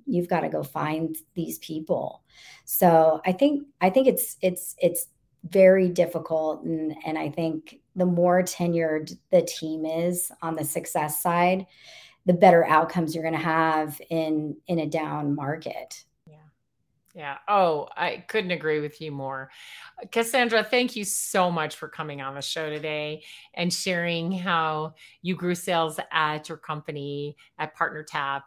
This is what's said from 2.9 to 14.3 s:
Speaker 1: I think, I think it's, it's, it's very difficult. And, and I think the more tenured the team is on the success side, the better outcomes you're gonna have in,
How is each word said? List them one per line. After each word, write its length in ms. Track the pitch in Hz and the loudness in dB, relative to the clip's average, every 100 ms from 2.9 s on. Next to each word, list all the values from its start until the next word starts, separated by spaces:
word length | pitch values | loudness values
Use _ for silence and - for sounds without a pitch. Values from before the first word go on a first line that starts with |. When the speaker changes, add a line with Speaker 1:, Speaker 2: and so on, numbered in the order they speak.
| 165 160 - | 8 6 4
Speaker 1:
I 80 | 185 | 0
think, 340 | 185 285 285 - _ | 2 2 2 -4 _
I 100 | 185 | 2
think 180 | 190 269 | 4 4
it's, 280 | 185 - - | 2 -4 -2
it's, 340 | 185 180 - - | -2 -2 -8 0
it's 280 | 175 175 - _ _ _ 165 | 0 0 -6 _ _ _ -2
very 400 | 196 190 190 185 | 8 8 8 4
difficult. 760 | 175 170 165 160 160 156 156 | 2 0 0 -2 -2 -2 -4
And, 300 | 165 160 156 151 | -4 -4 -4 -6
and 140 | 165 156 | -6 -4
I 120 | 156 | -4
think 500 | 147 165 160 - - _ | -2 -2 -4 -8 -20 _
the 120 | 185 180 | 0 2
more 360 | 175 175 180 | 4 6 4
tenured 760 | 180 - 175 170 160 156 156 180 _ | 2 -2 0 0 0 -2 -4 -12 _
the 120 | 180 | 4
team 440 | 165 - 160 160 156 | 4 -4 -6 -6 -4
is 440 | 160 175 180 - - | -2 -2 -2 -6 -8
on 120 | 165 | -6
the 100 | 160 | -4
success 580 | 156 170 - 175 151 151 | -4 -6 -4 -4 -2 -2
side, 440 | 180 170 175 190 190 _ - - - _ - | 0 2 2 2 -4 _ -20 -20 -20 _ 0
the 80 | |
better 320 | 175 196 170 147 | 8 8 8 6
outcomes 480 | 156 165 180 160 | 4 4 0 -2
you're 100 | 160 | -2
gonna 140 | 160 160 | -2 -2
have 640 | 165 160 160 156 156 147 - | 0 2 2 2 -2 -6 -6
in, 460 | 165 160 | -4 0